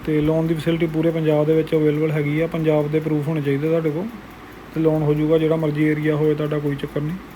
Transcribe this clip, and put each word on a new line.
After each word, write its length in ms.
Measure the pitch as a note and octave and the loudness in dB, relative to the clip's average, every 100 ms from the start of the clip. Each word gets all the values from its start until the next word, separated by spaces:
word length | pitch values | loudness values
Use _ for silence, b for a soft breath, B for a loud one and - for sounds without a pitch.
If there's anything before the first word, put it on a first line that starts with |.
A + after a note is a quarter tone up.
| - | -2
ਤੇ 140 | D3+ | 0
ਲੋਨ 260 | D3+ D#3+ E3 | 2 0 0
ਦੀ 60 | |
ਫੈਸਿਲਿਟੀ 320 | D#3+ E3 E3 E3 | -2 0 0 0
ਪੂਰੇ 240 | D#3 E3 | 0 0
ਪੰਜਾਬ 340 | D#3+ D#3 D3+ D3+ | 0 2 2 4
ਦੇ 100 | D#3+ | 2
ਵਿੱਚ 180 | D#3 D#3+ | 2 2
ਅਵੇਲੇਬਲ 360 | D3+ D3+ D#3 | 2 2 0
ਹੈਗੀ 280 | D3+ D3 D3+ | 0 0 0
ਆ। 60 | E3 | -2
ਪੰਜਾਬ 420 | E3 D#3 D3+ D3 | 0 2 2 2
ਦੇ 80 | D#3 | -2
ਪ੍ਰੂਫ 280 | D#3 D3+ C#3+ | 0 -2 0
ਹੋਣੇ 140 | D#3+ | -2
ਚਾਹੀਦੇ 260 | C#3+ C#3 D#3 | 0 0 0
ਤੁਹਾਡੇ 220 | E3 D#3+ | 0 0
ਕੋਲ, 180 | D3 A3+ - - - - - - D#3+ | -4 -6 -10 -16 -20 -20 -20 -10 0
ਤੇ 60 | |
ਲੋਨ 220 | D#3+ D#3 | 2 4
ਹੋ 100 | D3 | 2
ਜਾਊਗਾ, 240 | D3+ D3+ D#3+ | 2 2 2
ਜਿਹੜਾ 180 | D#3 D#3+ | 4 2
ਮਰਜ਼ੀ 280 | D#3 D3 D3+ | 0 2 2
ਏਰੀਆ 300 | D3+ D3+ D3 | 2 0 2
ਹੋਵੇ 200 | D#3 D3 | 2 0
ਤੁਹਾਡਾ, 240 | D3 D3 | -2 -2
ਕੋਈ 160 | D3 C#3 | -2 -4
ਚੱਕਰ 260 | C#3+ D3 | -4 -4
ਨਹੀਂ, 160 | D3+ F#3 - | -4 -6 -12